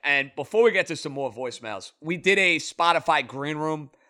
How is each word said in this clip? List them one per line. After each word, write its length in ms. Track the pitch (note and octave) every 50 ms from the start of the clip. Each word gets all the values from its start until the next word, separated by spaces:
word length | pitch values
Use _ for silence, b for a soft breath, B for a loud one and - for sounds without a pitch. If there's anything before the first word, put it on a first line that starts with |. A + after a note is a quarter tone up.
| -
And 280 | C#3+ C#3+ C#3 C#3 C#3 -
before 280 | - C#3+ - - A3 A#3
we 80 | A#3+
get 160 | F#3+ F#3+ F3 -
to 80 | E3
some 180 | C#3+ - D3+ C#3
more 200 | C#3 C#3 B2+ G#2
voicemails, 600 | A2+ B2+ B2 A#2 - A#2 A2 G#2+ G2 F#2 - - _
we 180 | - D#3 F3+ F3
did 200 | - F#3 G3 G3
a 200 | F#3+ F3+ E3+ D#3
Spotify 680 | - - - - E3+ E3+ E3+ E3 - - D#3+ D3 C3+ A2+
Green 300 | B2 C3+ C#3 D3 D#3 D3+
Room 320 | D#3 D#3 D#3 D#3 D3+ C3 _ b b b